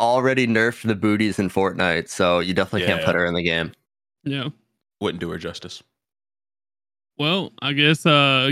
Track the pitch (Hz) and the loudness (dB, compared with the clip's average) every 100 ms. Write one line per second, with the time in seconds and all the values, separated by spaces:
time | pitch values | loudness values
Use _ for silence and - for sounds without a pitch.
0 | 117 127 131 131 120 110 117 - 113 101 | 0 2 2 2 2 2 0 -2 -4 0
1 | 107 104 110 92 95 - 95 87 90 82 | 0 2 0 0 -2 0 0 0 0 0
2 | 82 - 92 87 90 92 95 107 87 87 | -2 -2 2 2 0 -2 -2 -2 -2 0
3 | 80 87 87 87 85 82 80 - _ _ | 0 0 0 -2 -2 -2 -4 -10 _ _
4 | _ _ 143 139 127 - _ _ _ - | _ _ -8 -8 -8 -12 _ _ _ -8
5 | 101 87 85 85 85 85 87 - _ _ | -8 -6 -8 -8 -10 -14 -16 -20 _ _
6 | _ _ _ _ _ _ _ _ _ _ | _ _ _ _ _ _ _ _ _ _
7 | _ - 147 190 - - 135 143 147 160 | _ -6 -2 -2 -4 -8 -4 2 2 4
8 | 156 147 139 135 131 | 4 6 6 4 0